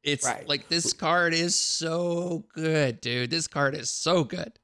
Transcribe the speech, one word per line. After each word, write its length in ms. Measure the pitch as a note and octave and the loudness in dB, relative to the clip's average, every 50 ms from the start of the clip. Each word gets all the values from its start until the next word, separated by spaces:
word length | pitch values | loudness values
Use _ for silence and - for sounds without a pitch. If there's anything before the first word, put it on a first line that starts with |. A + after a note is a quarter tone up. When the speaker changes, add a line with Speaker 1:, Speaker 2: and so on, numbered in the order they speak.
| _ | _
Speaker 1:
It's 220 | D3 C#3+ C3+ - | 0 -2 0 0
Speaker 2:
Right. 220 | C3 A2+ - - - | -2 -2 -4 -4 -4
Speaker 1:
like, 220 | C#3+ C#3+ - - | -6 -6 -4 -2
this 240 | E3 E3+ E3 - - | -2 0 0 0 -2
card 400 | - - E3 E3+ F3 F3 E3+ E3 | -2 0 2 2 4 4 2 2
is 220 | E3 E3+ F3 E3 | 2 2 2 2
so 880 | - - - - - E3 E3 D#3+ E3+ F3 F3 E3+ E3+ F3 F3 E3+ D#3+ - _ _ | 0 0 0 -2 -2 -2 -2 -2 0 0 0 0 -2 -2 -4 -4 -6 -6 _ _
good, 440 | - D#3+ D#3+ D#3 D#3 D3 C3 A#2 - | -4 -2 2 2 4 2 2 0 -2
dude. 280 | - A#2 A#2+ B2 B2 A#2 | -4 -2 0 0 0 0
This 180 | D#3+ E3 D#3+ - | -2 -2 -4 -4
card 280 | - C#3+ C#3+ C#3 C#3 | 0 0 0 0 0
is 140 | D3 B2+ - | -2 -6 -6
so 320 | - - - D#3 F3 F3+ D3+ | -6 -2 0 2 4 4 2
good. 300 | A2 - - - A3+ - - | 2 -2 -8 -8 -8 -10 -20